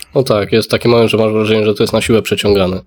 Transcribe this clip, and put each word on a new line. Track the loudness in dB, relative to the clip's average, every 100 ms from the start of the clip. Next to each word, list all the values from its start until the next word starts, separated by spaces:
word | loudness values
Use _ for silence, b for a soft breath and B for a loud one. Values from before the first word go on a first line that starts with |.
| -6
No | -2
tak, | 0 0 0
jest | -2 0
taki | -2 2
moment, | 2 2
że | 2
masz | 0
wrażenie, | 0 0 0
że | 0
to | 0
jest | 0
na | -2
siłę | 0 0
przeciągane. | 0 -2 0 2 0 -4